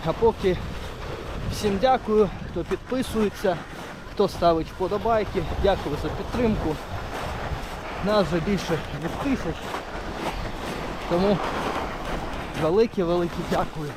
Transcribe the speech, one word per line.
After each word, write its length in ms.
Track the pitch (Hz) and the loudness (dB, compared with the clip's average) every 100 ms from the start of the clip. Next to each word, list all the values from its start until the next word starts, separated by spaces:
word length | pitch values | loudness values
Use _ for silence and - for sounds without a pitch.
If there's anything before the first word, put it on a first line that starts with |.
| 165 | 0
А 80 | |
поки 440 | 156 226 - 196 175 - - - - - - - - - | 4 4 4 2 2 -2 -6 -8 -8 -8 -8 -8 -6 -4
всім 260 | - 208 196 | 0 2 4
дякую, 480 | 254 254 - 214 196 - - | 4 4 4 4 4 2 -6
хто 120 | 180 | -4
підписується, 920 | 160 190 - 254 247 220 208 - 196 165 - - - - - | -2 -4 -2 -2 0 2 0 2 0 0 -4 -12 -12 -12 -12
хто 140 | - 190 | 2 2
ставить 400 | - 170 165 160 | 6 4 6 0
вподобайки. 760 | - 185 202 214 226 208 - 160 - | -2 0 0 2 2 2 -2 -2 2
Дякую 320 | 196 190 - 147 | 4 4 0 -2
за 60 | 156 | -2
підтримку. 680 | - - 220 240 185 165 151 - - - - - - - - - - - - 185 | -4 -4 0 2 2 0 -2 -4 -8 -6 -6 -6 -6 -4 -4 -6 -8 -8 -4 2
Нас 220 | 208 165 | 4 4
вже 120 | 170 | 2
більше 380 | 160 196 - 160 - 147 | 2 0 0 -2 -2 -4
двох 100 | 165 - | -4 -2
тисяч. 320 | 277 262 - - - - - - - - - - - - - - - - - | 0 0 -2 -4 -6 -6 -6 -8 -8 -4 -4 -4 -6 -6 -6 -6 -6 -6 0
Тому 280 | 175 196 196 - - - - - - - - - - - - | 2 4 4 2 -2 -2 -2 -4 -6 -4 -4 -4 -6 -6 0
велике-велике 760 | 156 190 226 - 170 175 170 - 165 | 4 6 4 4 2 2 0 -2 0
дякую. 380 | 175 180 156 147 | 0 0 -2 -6